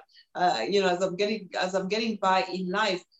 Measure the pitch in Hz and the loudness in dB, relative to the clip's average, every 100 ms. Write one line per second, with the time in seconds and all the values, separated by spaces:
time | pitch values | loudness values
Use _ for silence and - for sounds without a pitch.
0 | - _ _ - 180 120 113 196 190 175 | -4 _ _ 0 0 2 2 2 2 2
1 | 185 175 208 220 185 - 185 185 185 214 | 0 0 -2 -2 -6 -4 -2 -2 -2 -2
2 | 233 202 190 185 185 185 180 190 214 185 | -2 0 2 2 2 -4 -4 -2 0 -2
3 | - _ | -6 _